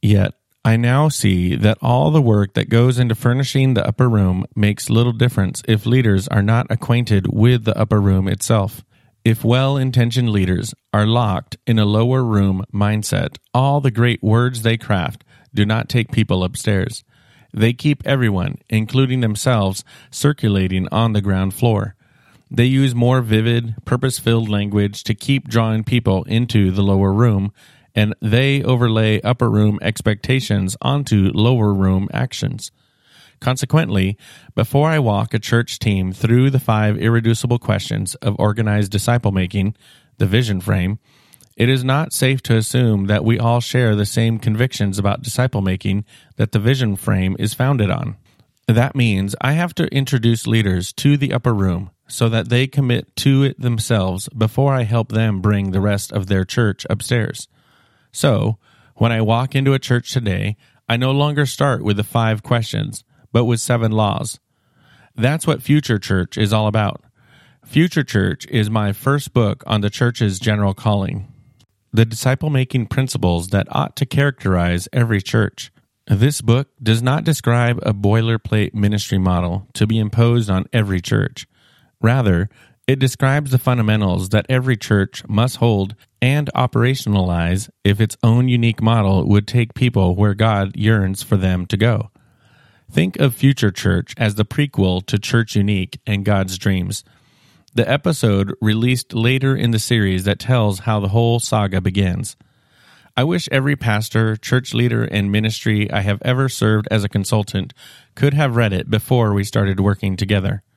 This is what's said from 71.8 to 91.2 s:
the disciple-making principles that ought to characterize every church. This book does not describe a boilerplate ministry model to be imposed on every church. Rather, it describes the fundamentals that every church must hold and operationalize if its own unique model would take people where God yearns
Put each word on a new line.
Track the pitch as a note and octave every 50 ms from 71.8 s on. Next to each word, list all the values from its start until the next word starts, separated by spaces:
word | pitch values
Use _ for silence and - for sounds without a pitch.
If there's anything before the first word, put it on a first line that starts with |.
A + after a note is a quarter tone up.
| _ _
the | - A2 A2+
disciple-making | A2+ A2+ A2 - C3 C3 C3+ - D#3 D3 C3 B2+ - - B2+ A2+ -
principles | - - C3 B2+ - - - F2+ F2 E2+ E2+ F#2+
that | - G2+ F#2+ -
ought | - - - - _
to | - D3
characterize | - - D#3 C#3+ C#3+ B2+ _ - G2 F#2 F2+ F2 F2 F2 F2 F2 -
every | - B2+ A#2+ A2 A2 G2
church. | F#2+ - - A2+ G#2+ - _ - - - _ _ _ _ _ _ _ -
This | G#2+ G2+ A2+ C#3+ D3 -
book | C#3 A2 A2+ B2+ C3+ _ _ _
does | C3 A2 A2 A2+ A#2
not | B2+ C3+ D#3
describe | - E3 D3+ - - - A#2+ A#2+ A#2+ A#2 A#2+ -
a | - - G#2
boilerplate | G2+ G2+ G2+ G#2+ A2+ A2+ A2+ A#2 A2 _ - - G#2+ G#2 - -
ministry | G#2 G2+ G2+ G#2 G#2 G2+ - - F#2+
model | F#2 F#2 F2+ F2 F2 F2 E2+ G2 G2 _ _
to | - A2
be | G#2+ A2 A2+
imposed | G#2+ G#2 - A#2 A#2 A#2 A#2+ A#2+ A2 G2+
on | F#2+ F#2 - -
every | - A#2+ G#2+ G2 F#2+ F2+
church. | F2 - A2 G#2 G2 - - - - _ _ _ _ _ _ _ _ _ _ _
Rather, | - A2+ B2 C3+ A#2+ G#2 F2+ E2+ F#2+ G#2 _ _ - _ _ _ _ -
it | C3+ C3
describes | C3 C3 - - - C3+ C3+ D3 D3 C#3
the | C3 B2
fundamentals | - C3 B2 A#2+ A2 G#2+ G#2+ G#2+ G#2 F#2+ F2+ F2+ F#2+ F#2+
that | G#2 G#2+ - -
every | C3 B2+ B2+ C3 B2
church | G2+ - - G#2+ G2+ G2 - - - - -
must | A2 G2+ A#2 C3 - -
hold | A#2 A#2 A2 G2+ G2 G2 G#2+ _ _ _ _ _
and | - B2+ C#3 D3+ D3 C#3 -
operationalize | - B2+ B2 - A#2 A#2 B2 C3+ C3+ - A2 G2+ G2 F#2 F2+ F2 E2+ E2+ E2+ F2+ G2 A2 - _ _ _
if | G2 G2+ G2+
its | A2+ G#2 - _ -
own | A2+ A2+ A#2+ B2 B2+
unique | B2 A#2+ A#2 A#2 A2 -
model | A2 A2+ A#2 A#2 G#2 F#2+ F#2+ F#2+ C2 -
would | G2+ G#2 G2+
take | - - B2 A#2 A2+ -
people | - B2+ B2 - - F#2+ F2+ F2+
where | F#2 G#2 G#2 G2
God | G2+ A2 A2+ G#2+ G2+ G2 F#2+ -
yearns | - G#2+ G#2+ A2+ G#2+ F#2+ F#2 G2 -